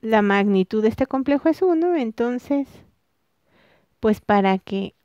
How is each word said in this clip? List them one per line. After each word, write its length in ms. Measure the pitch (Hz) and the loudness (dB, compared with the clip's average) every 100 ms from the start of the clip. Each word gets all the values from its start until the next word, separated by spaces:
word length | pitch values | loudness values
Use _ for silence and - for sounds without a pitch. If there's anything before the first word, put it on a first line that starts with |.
la 200 | 220 220 | 2 2
magnitud 600 | 208 202 202 190 185 220 | 2 2 2 2 0 0
de 60 | 214 | 0
este 180 | 220 262 | 0 -4
complejo 420 | 269 269 285 320 | -2 -2 0 0
es 140 | 311 | 0
uno, 320 | 370 330 349 | 0 2 0
entonces, 720 | 339 233 220 240 247 - 285 269 - - _ _ _ _ _ _ _ _ _ _ _ | -2 -4 -4 -4 -4 -4 -4 -4 -12 -20 _ _ _ _ _ _ _ _ _ _ _
pues 200 | 220 214 | -2 -2
para 380 | - 208 196 190 | 0 0 2 -2
que 380 | - 196 196 _ | -4 -8 -8 _